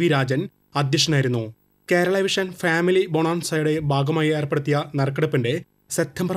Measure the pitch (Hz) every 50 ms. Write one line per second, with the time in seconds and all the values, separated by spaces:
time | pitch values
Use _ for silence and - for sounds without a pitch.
0 | 170 175 151 139 135 127 135 135 185 196 _ _ _ _ - 139 143 135 139 165
1 | - - 156 139 131 127 123 120 113 107 110 _ _ _ _ _ _ - 185 175
2 | 175 180 190 196 196 196 196 - 190 185 180 180 - 175 165 165 170 180 185 185
3 | 196 202 156 156 160 160 170 175 165 - 170 156 156 156 151 160 156 143 139 139
4 | 139 135 160 160 156 151 156 151 147 143 165 147 139 147 147 143 147 147 - 143
5 | 135 135 139 - 151 151 151 139 117 117 131 175 - _ _ _ _ - - -
6 | 165 - - - 185 180 190